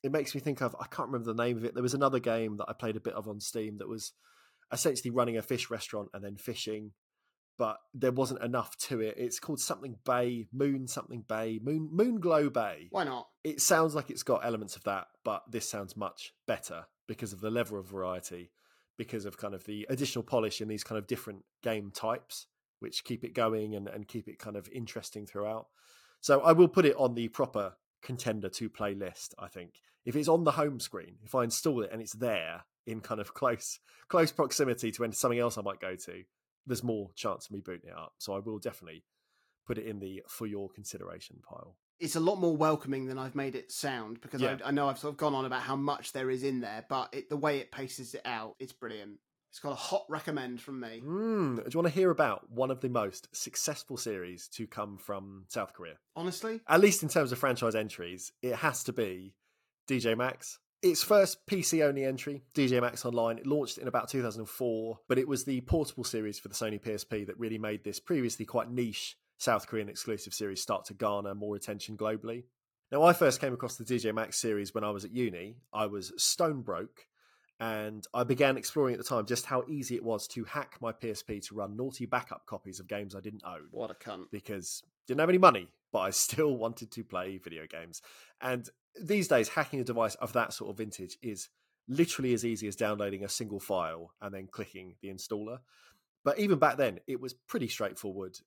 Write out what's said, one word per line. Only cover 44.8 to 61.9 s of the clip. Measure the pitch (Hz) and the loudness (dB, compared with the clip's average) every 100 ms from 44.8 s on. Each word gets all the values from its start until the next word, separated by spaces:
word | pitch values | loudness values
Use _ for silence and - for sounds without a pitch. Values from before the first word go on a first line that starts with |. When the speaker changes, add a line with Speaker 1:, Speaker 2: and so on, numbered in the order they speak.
| 143 | 2
Speaker 2:
I've | 135 | 0
sort | 147 | -4
of | 143 | 0
gone | 151 | 0
on | 135 | 2
about | 131 127 | 0 -2
how | 123 139 | 0 0
much | 139 - - | 0 -2 -4
there | 139 131 | -2 0
is | 127 | 0
in | 135 127 | 0 0
there, | 110 107 113 | -4 -8 -4
but | 135 120 | -2 -2
it, | 135 - | -6 -6
the | 147 | 0
way | 151 139 | 2 2
it | - | -2
paces | - 135 - 123 | -8 -8 -8 -10
it | - | -8
out, | 123 117 110 - | -6 -4 -6 -10
it's | 131 | -14
brilliant. | - 117 107 101 101 _ _ _ | -10 -10 -8 -12 -16 _ _ _
It's | - | -8
got | 147 | -6
a | 127 | -4
hot | - 160 - | 0 0 0
recommend | 151 - 147 127 123 | -6 -2 -4 -4 -8
from | - 131 | -8 -8
me. | 120 113 | -8 -10
Speaker 1:
Mm, | 131 180 226 220 156 120 | -4 -2 2 4 2 2
do | 123 | 0
you | 147 | 2
wanna | 170 | 2
hear | 156 185 | 6 4
about | 165 143 98 - | 6 4 2 -4
one | 117 131 | 0 0
of | 127 | 0
the | 131 | 0
most | 123 104 - - - | 2 0 -4 -14 -8
successful | - - - 147 - 127 | -6 -2 -2 -4 -8 -6
series | 117 98 87 87 - | -4 -4 -6 -10 -14
to | - 107 | -10 -8
come | - 107 98 | -6 -8 -8
from | - 98 98 98 92 | -8 -8 -8 -16 -8
South | 120 98 | -6 -6
Korea? | - 85 73 _ - | -8 -16 -16 _ -6
Speaker 2:
Honestly? | 175 175 226 226 - | -6 -4 -6 -6 4
Speaker 1:
At | 165 | 8
least | 202 196 | 10 8
in | 151 | 2
terms | 170 135 | 2 2
of | 120 | 2
franchise | 139 120 117 110 | 2 4 2 2
entries, | 107 - 87 90 - _ | -2 -6 -10 -10 -12 _
it | 127 110 | -4 0
has | 156 127 | 0 0
to | - | -4
be | 127 104 92 95 _ _ _ _ _ - | -2 -2 -4 -12 _ _ _ _ _ -2
D | 131 | 0
J | 113 113 | 2 2
Maxx. | 127 - - - _ _ | 0 -2 -12 -16 _ _
Its | 185 160 | 2 4
first | - 208 190 - - | 6 8 8 2 -2
P | 196 | 0
C | 151 160 | 2 4
only | 151 | 4